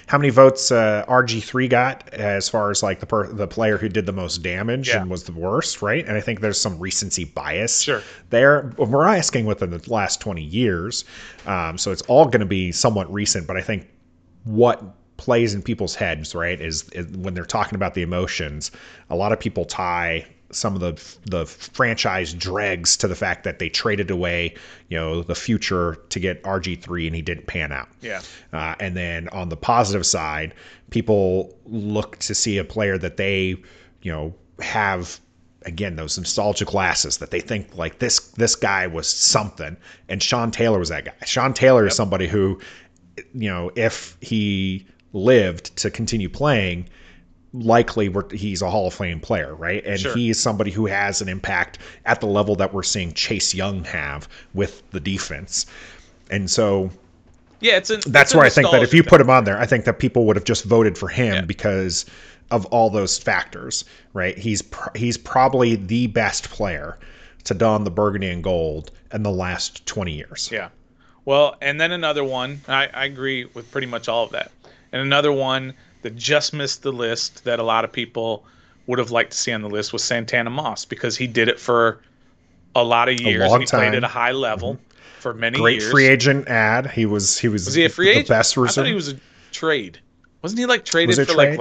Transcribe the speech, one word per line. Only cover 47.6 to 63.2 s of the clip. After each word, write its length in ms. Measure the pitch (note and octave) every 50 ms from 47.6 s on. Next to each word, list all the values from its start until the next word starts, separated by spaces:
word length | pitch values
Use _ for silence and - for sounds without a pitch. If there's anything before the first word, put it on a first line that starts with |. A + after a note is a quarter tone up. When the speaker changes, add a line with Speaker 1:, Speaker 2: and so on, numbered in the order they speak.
| A2+ A2+ A2+ A#2+ A#2+ - - A2+ G#2 G2
Speaker 1:
we're, 200 | F2+ G2 F#2 -
he's 300 | - G2 G2+ G#2 F#2+ E2+
a 80 | G2+ F2+
Hall 180 | G2 G#2+ F#2 F#2
of 60 | -
Fame 260 | - G2+ F2 E2+ D#2+
player, 360 | - - A2+ F2+ C#2+ C2+ D#2
right? 280 | D#2 E2 F2 F#2+ G#2 -
And 140 | G2 G2+ F#2+
Speaker 2:
Sure. 160 | F#2+ C#3 A2+
Speaker 1:
he 140 | A#2 A#2+ A2+
is 100 | A2 -
somebody 320 | - A#2+ G#2+ G2 G#2+ G#2
who 140 | F2+ G#2 A2
has 360 | G2+ G2 G2+ G2+ G2+ F#2+ -
an 80 | G#2+ F#2+
impact 500 | F#2 F#2 - G2 F#2+ F2 F2 - - - - - - - -
at 160 | - A#2 -
the 60 | - G#2
level 280 | G2 G#2 G2+ G#2 G#2
that 180 | F2+ G2 F#2+ G2
we're 100 | F#2+ F2
seeing 280 | - - G#2 F2+ E2+ D2+
Chase 400 | - - - A2+ F#2+ - - -
Young 280 | F#2 F#2+ G2+ G2 F#2 D#2
have 420 | - - E2 D2 C#2+ C#2+ D2+ - - - - - - -
with 300 | F#2+ G2+ - - - - _
the 80 | G2 F2+
defense. 640 | C#2+ G2 F#2+ F#2 - - D2 C#2+ G2 - - - - - - - - - - - - - _ _ _ -
And 200 | F#2+ G2+ G2 F2
so 420 | - - A2 G#2 G2 G2 F#2+ F#2 F2+ - _ _ _ _ _ _ _ _ _ _ _ _
Speaker 2:
Yeah, 180 | - A#3 G#3 F#3
it's 120 | F#3 -
an, 120 | A3 G#3 -
Speaker 1:
that's 240 | D3+ A#2 C#3+ C#3 -
Speaker 2:
it's 40 | -
a 20 | D#3
Speaker 1:
where 80 | C#3
I 40 | A#2+
think 180 | - D3 C3+ E3+
that 80 | E3+ A#2
if 40 | - - D#3+
Speaker 2:
nostalgia 40 | E3+
Speaker 1:
you 60 | D#3
Speaker 2:
thing. 60 | -
Speaker 1:
put 120 | F3+ D3+
him 80 | C3 B2
on 120 | C3 B2+ A2+
there, 120 | G2+ G2 G#2
I 60 | A#2+
think 200 | - C3+ A2+ -
that 140 | A#2+ A2+ -
people 260 | - B2 - B2 A#2
would 100 | G#2+ G2+
have 100 | G2 -
just 180 | - A2 - -
voted 320 | G2 A#2 A2+ A2 G#2 F2 -
for 100 | G2 F#2
him 260 | - B2+ B2 A2 F#2+
Speaker 2:
Yeah. 80 | E2+
Speaker 1:
because 640 | F2+ E2 F#2 - - G#2+ G2 F#2+ F#2+ F#2 E2+ - - - - - - - - - - -
of 140 | A#2 A2+ F#2 -
all 220 | A#2 A#2 A2+ A2
those 280 | G2+ G#2 F#2+ F2+ -
factors, 640 | -